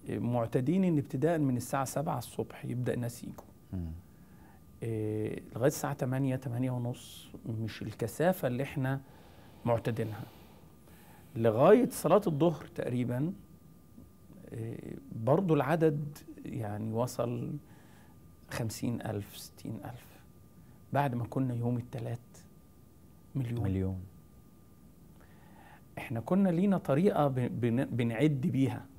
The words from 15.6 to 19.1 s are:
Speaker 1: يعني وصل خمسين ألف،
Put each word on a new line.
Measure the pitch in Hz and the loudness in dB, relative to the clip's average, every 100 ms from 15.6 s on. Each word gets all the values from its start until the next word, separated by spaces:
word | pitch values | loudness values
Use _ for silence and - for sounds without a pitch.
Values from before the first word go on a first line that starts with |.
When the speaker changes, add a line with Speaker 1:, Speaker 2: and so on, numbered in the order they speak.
| 131 147 160 147 147 - - 302 | 4 4 4 2 -4 -10 -16 -14
Speaker 1:
يعني | - - 104 104 110 | -8 -4 -4 -4 -2
وصل | 110 123 - 120 120 123 147 - - - - - - - - - | -2 -2 -2 -2 -2 -4 -8 -10 -20 -20 -20 -20 -20 -20 -20 -12
خمسين | - 117 - - 117 | -4 -4 -2 -4 -2
ألف، | - | -4